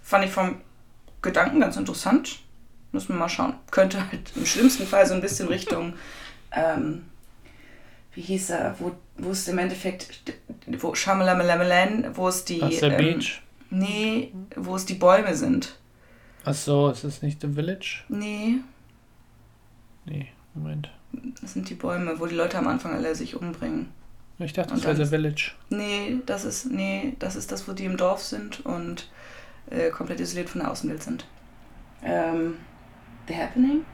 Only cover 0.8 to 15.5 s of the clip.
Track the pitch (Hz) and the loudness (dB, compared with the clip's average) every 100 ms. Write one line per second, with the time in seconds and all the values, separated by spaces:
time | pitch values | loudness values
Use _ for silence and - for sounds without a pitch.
0.8 | - - - - 185 - 175 294 196 196 | -20 -20 -20 -6 0 4 4 6 4 2
1.8 | 190 - 190 262 - - - - - - | -4 -2 4 4 2 -12 -16 -20 -20 -20
2.8 | - - - 180 170 - - - - - | -8 -6 -4 -2 -2 -2 -4 -4 0 4
3.8 | 190 196 185 - - - 247 - 254 - | 4 2 -4 -8 -8 -4 0 6 6 6
4.8 | 190 202 185 185 196 - 175 185 - 170 | 2 6 6 6 0 -2 0 -2 -2 -2
5.8 | 170 - - - - - - - 160 151 | -4 -8 -16 -16 -16 -18 -6 0 2 2
6.8 | 151 170 175 - - - - - - - | -2 -4 -10 -20 -20 -20 -20 -20 -20 -20
7.8 | - - - - 170 190 185 170 - 196 | -20 -20 -18 -14 -4 -2 0 -2 -2 -2
8.8 | 175 180 - - 180 190 - 180 185 185 | -6 -8 -18 -8 -4 -4 -2 0 0 -2
9.8 | 190 185 - - - - - - - - | -6 -6 -14 -12 -12 -12 -16 -16 -8 -4
10.8 | 165 - 196 190 185 180 175 170 180 180 | -4 -2 2 4 6 6 4 4 6 6
11.8 | 190 220 - - 185 180 - 170 156 160 | 6 2 -2 0 0 0 -2 0 2 4
12.8 | 147 - 156 160 - - - - - 185 | 4 6 4 2 -2 -6 -16 -20 -4 0
13.8 | 196 208 220 226 262 190 190 - 180 185 | 0 0 0 0 -2 -10 -12 -8 -4 -4
14.8 | - 180 180 196 208 156 - | -4 4 8 8 6 0 2